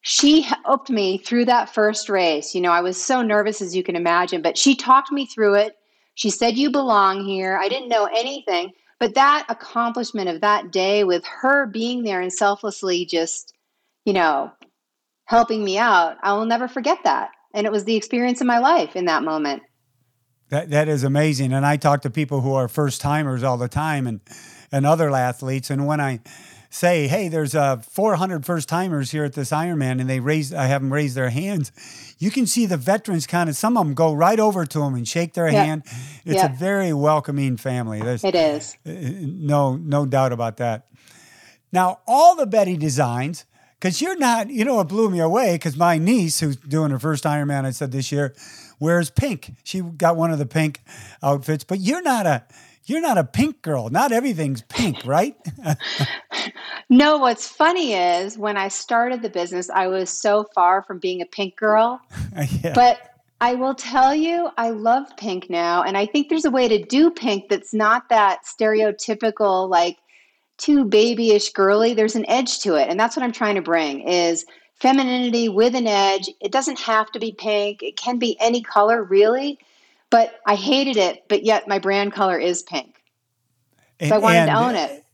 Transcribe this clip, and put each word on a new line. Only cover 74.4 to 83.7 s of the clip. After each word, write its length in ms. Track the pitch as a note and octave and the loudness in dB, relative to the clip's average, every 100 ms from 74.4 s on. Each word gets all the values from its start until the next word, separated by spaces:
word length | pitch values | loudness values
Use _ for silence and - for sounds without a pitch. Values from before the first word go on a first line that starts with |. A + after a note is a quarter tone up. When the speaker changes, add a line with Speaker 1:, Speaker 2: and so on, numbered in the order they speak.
| - _ _ | -8 _ _
Speaker 1:
femininity 720 | _ B3+ C4+ B3+ B3 B3 A#3 A3+ | _ 2 4 2 0 0 0 0
with 260 | G3 A#3+ | 2 2
an 120 | B3+ A#3 | 2 0
edge. 420 | G3+ G3 F#3+ - - | 2 2 0 -4 -8
It 100 | G3+ | -2
doesn't 260 | C4+ C#4 C4 | -2 -2 -6
have 300 | - A3 A3 | 0 0 0
to 60 | A3+ | -6
be 120 | A3+ | -8
pink. 500 | G3+ G#3+ G#3 G3+ G#3 | -6 -2 -2 -2 -6
It 140 | - - | -12 -8
can 220 | A#3+ B3 | -4 -2
be 180 | A#3+ - | -2 0
any 220 | A#3 A#3+ | 0 0
color, 400 | A3+ G#3 G#3 A#3 | 0 2 4 2
really. 560 | F#3 G3 G#3+ B3 C#4+ C#4 _ _ _ _ _ | 2 4 4 2 -4 -8 _ _ _ _ _
But 240 | A#3 A3+ - - | 2 2 -2 -2
I 100 | G3+ | 0
hated 400 | G3+ C4+ C#4 A3 | 2 0 2 2
it, 280 | F3+ - _ | 0 -2 _
but 160 | G#3 | 0
yet 240 | G#3+ G#3+ - | 2 0 0
my 100 | G3 | -2
brand 340 | F#3+ G3 G3+ | 0 0 -2
color 260 | G3 F#3+ E3+ | 0 0 0
is 240 | E3+ F3 | -2 -4
pink. 400 | - C#3+ - _ _ _ _ _ _ _ _ | -6 -10 -10 _ _ _ _ _ _ _ _